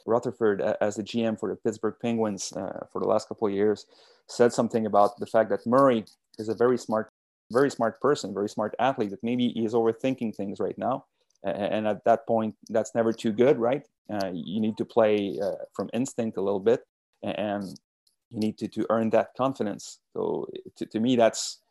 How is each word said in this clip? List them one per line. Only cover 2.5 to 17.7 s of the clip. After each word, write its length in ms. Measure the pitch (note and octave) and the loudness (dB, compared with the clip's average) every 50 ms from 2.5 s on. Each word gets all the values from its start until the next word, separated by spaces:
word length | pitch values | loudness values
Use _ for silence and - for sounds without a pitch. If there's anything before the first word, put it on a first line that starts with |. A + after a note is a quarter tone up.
| - | -8
uh, 320 | - G2 - - - - - - | -8 -8 -8 -8 -10 -12 -10 -8
for 80 | G2+ | -4
the 60 | G2+ G2 | 0 0
last 200 | G2+ G#2+ - - | 0 0 0 -4
couple 200 | G#2+ - A#2 G#2 | -6 -4 -2 -2
of 60 | G2+ | 0
years, 340 | F#2+ G2+ G#2+ G#2 G2+ - _ _ _ _ _ _ _ _ - | 2 2 2 0 0 -4 _ _ _ _ _ _ _ _ -6
said 260 | - - A#2+ A#2+ - | 2 4 4 4 4
something 320 | - A#2+ G#2+ - A#2 A2 | 2 0 0 0 -2 0
about 340 | G#2+ G2 G2+ G2+ G2+ - - | 2 4 6 4 4 2 -2
the 60 | - | -6
fact 240 | - - A2+ A2 G2 | 0 2 2 4 2
that 160 | G2 - - | 0 -2 0
Murray 400 | A2+ A#2+ C3+ C#3 C3+ B2 A2+ F#2+ - - _ _ _ _ - | 2 4 6 6 6 4 2 0 -6 -12 _ _ _ _ -8
is 120 | A2 G#2+ | -6 -4
a 60 | A2 | 0
very 220 | - A#2 B2+ B2+ A#2 | 2 2 2 2 2
smart, 320 | - - A2+ A2 G#2+ - _ _ _ _ _ _ _ - | -2 -2 -2 -2 -2 -4 _ _ _ _ _ _ _ -2
very 200 | G#2+ B2 C#3+ C3+ | 2 2 2 2
smart 280 | - - A#2+ A2 G#2 - | 2 0 0 0 0 0
person, 320 | - B2+ D3 - - G2 G#2 | 0 2 2 0 -2 -6 -6
very 160 | G2 G#2 G#2+ | -4 -4 -4
smart 260 | - - G#2+ G#2 - - | -4 -4 -4 -4 -2 0
athlete, 320 | A#2 C3 C3+ C3 A2+ G2+ | 0 0 0 0 -2 -4
that 120 | G2 - - | -4 -6 -4
maybe 260 | A#2 B2 B2 B2 A#2+ | -2 0 0 0 0
he 160 | - A2+ A2+ | 0 -2 -2
is 80 | G#2+ A#2 | 0 0
overthinking 640 | A#2 A2+ A2+ A2 - - C3 C3 B2+ A#2+ A2 G2+ | 2 2 2 0 0 -2 -4 -2 -2 -4 -6 -4
things 240 | - G2+ G2+ G2 - | -6 -8 -8 -6 -4
right 180 | G2+ F#2 F#2+ - | -6 -6 -4 -4
now. 280 | G2 A2 B2+ - - _ _ _ _ _ _ _ - | -4 -4 -4 -4 -6 _ _ _ _ _ _ _ -6
A-, 40 | G2 | -6
a-, 240 | - - G2+ F#2 D#2+ | -4 -2 -2 -2 -2
and 120 | G#2+ G#2+ G#2+ | 0 0 -2
at 160 | G#2 - - | -2 0 2
that 240 | A#2 A#2 A2 - - | 2 2 2 2 0
point, 280 | A#2 A2+ A2 G#2+ G2+ _ - - | 0 0 0 -2 -6 _ -8 -4
that's 240 | A2 A2+ G#2+ - - | -2 -2 -2 0 0
never 200 | A#2+ A2+ A2+ A2+ | 0 2 2 0
too 180 | - - A#2 | 0 -2 -2
good, 260 | G#2 G#2+ B2 C3+ D3+ B2 | 2 4 4 4 4 4
right? 260 | A2+ A#2 C3+ D3 - _ _ _ _ - | 2 0 -2 -2 -6 _ _ _ _ -8
Uh, 200 | G#2 G#2 G2 F#2 F2+ | -6 -4 -4 -4 -6
you 260 | F2 D2 D2 F2+ A2 | -8 -8 -6 -4 -2
need 180 | A2 A2 G#2+ - | -2 -2 -2 -4
to 80 | A#2 | -6
play, 540 | - - A#2+ A2+ G#2+ G#2+ G#2 G2+ G2 E2 - | -2 2 4 4 4 4 2 0 -2 -4 -4
uh, 220 | G2+ F#2+ E2 - - - - | -4 -4 -4 -6 -8 -10 -8
from 140 | - G2+ - - | -8 -8 -4 -4
instinct 440 | A#2 C3 C3+ - - A#2 A2 G#2+ - | -4 -4 -4 -4 -4 -4 -4 -4 -2
a 40 | |
little 180 | F#2+ G2 G#2 G2+ | -2 -2 -2 0
bit, 220 | F#2+ A2 B2 - - _ _ _ _ _ _ _ - | 2 2 2 2 0 _ _ _ _ _ _ _ -8
a-, 160 | G#2 - - | -6 -4 -4
and 240 | G2+ G#2 G2+ G2+ G2+ F2 | -4 -4 -4 -4 -6 -8